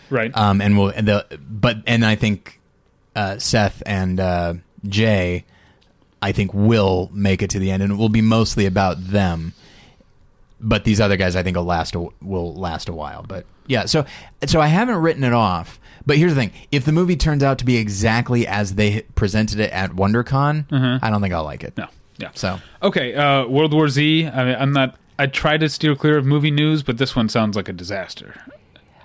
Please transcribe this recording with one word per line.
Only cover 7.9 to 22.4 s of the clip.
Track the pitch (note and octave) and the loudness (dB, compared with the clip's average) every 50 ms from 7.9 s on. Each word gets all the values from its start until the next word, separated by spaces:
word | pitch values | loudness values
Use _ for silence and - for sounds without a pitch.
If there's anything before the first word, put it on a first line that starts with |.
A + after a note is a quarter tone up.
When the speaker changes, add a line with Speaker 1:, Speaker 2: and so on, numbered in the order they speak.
| G2+ | 0
Speaker 2:
it | |
will | G2+ A2+ A2 | 0 2 2
be | G#2+ A2+ | 2 4
mostly | A2 A2 A2+ A2+ A2 - - A2+ G2+ G2 | 4 4 4 2 2 0 0 0 0 0
about | F#2 G#2 G2 F#2 E2+ E2 F2+ F#2 | 2 2 0 0 0 -4 -4 -2
them. | G2+ G2+ F#2+ F2+ E2+ E2 D#2+ E2+ - - - - - - - - _ _ _ _ _ _ _ _ _ _ _ _ - - | 0 0 2 0 0 -2 -6 -8 -12 -14 -18 -20 -20 -20 -20 -20 _ _ _ _ _ _ _ _ _ _ _ _ -16 -6
But | A2+ G#2+ A2+ G#2 - | -2 0 0 2 2
these | A2 G#2 G2+ | 2 4 4
other | G#2+ G2+ G2 F#2 | 4 2 2 2
guys, | F#2+ F2+ F2 | 2 0 0
I | F#2 F2 | 0 -2
think, | F#2+ F2+ F2+ | -2 -2 -2
will | F2 | 0
last | F2 F2 E2 E2+ - - | 0 0 -2 -2 -2 -4
a, | F2 E2+ - - - | -6 -8 -8 -10 -14
will | - G2 F#2+ F2+ E2+ E2+ D2 | -10 -8 -6 -6 -6 -6 -8
last | F#2 F#2+ F2 D#2+ D#2+ - - | -8 -8 -8 -8 -8 -8 -10
a | E2 | -10
while. | D#2 D2+ C#2+ C#2+ - - - | -10 -10 -10 -12 -14 -14 -14
But | F#2+ F2+ - - - _ - - | -14 -14 -14 -16 -20 _ -6 -4
yeah, | - A2 F#2 | -2 -2 0
so, | - - D#3+ D3 - - - - - - - - | 0 0 -2 -2 -2 -8 -20 -20 -20 -14 -8 -4
so | C#3+ - D#3 | 0 2 2
I | D3+ D3+ | 4 4
haven't | D#3+ F#3+ A#3 B3+ A3+ F3 | 4 2 2 0 0 0
written | D#3+ E3 D3+ C#3 C3+ | 2 0 0 0 0
it | B2 A#2+ | 2 2
off. | A#2 A2 G2 F2+ E2+ E2 - - - - - - - - | 2 2 2 0 -2 -6 -10 -16 -20 -20 -20 -20 -6 -2
But | - C#3+ D3 | 0 2 4
here's | E3+ F3+ D3+ | 4 4 2
the | C3+ | 0
thing: | A#2+ F#2+ - - - - | -2 -4 -6 -12 -8 -4
if | - C#3+ B2 | -4 -2 0
the | D3 | 2
movie | D#3 E3+ F3+ F3 F3+ C3+ | 2 2 2 2 0 0
turns | - D#3 D3 C#3+ C#3 | 0 0 2 2 2
out | C3+ C3+ A#2+ | 2 0 0
to | B2 | 0
be | B2+ B2 A#2 | 0 0 0
exactly | A2 G#2 G2 F#2+ G#2 A2+ A2 A#2+ A#2+ - B2 A#2+ A2+ - | 0 -2 -2 -2 0 0 0 0 0 0 0 0 0 0
as | G2 G#2 G#2 F#2 G2 | -2 -2 -4 -2 0
they | G#2 G#2+ G#2 G2+ A2 - - - | 0 0 2 0 -2 -4 -6 -4
presented | - A2+ F#2+ G2 G#2+ G#2+ G#2+ G#2+ G#2+ | -2 -2 0 2 0 0 0 0 -2
it | A2 - | -2 -2
at | - F#2 F#2+ F#2 | -2 -4 -4 -4
WonderCon, | F2+ F#2 G2 G2+ A2 A#2+ A#2+ - C3+ C3+ C#3+ D3 D3+ D3+ D3 - | -2 0 2 2 2 2 0 0 0 0 2 2 0 -2 -4 -2
Speaker 1:
Mm-hmm. | - C3+ B2+ B2 B2 C3 A#2+ | -2 0 0 0 0 0 0
Speaker 2:
I | A2+ | 0
don't | G#2+ G#2 | 0 0
think | G2+ F#2+ F2+ | 0 -2 -2
I'll | E2 D#2 | -2 -4
like | D2+ C2 B1 - | -6 -8 -12 -14
it. | C2+ - - | -12 -12 -12
Speaker 1:
No. | - - - - - _ _ - | -12 -12 -14 -20 -20 _ _ -16
Yeah. | - - - | -16 -14 -10
Speaker 2:
So | - | -6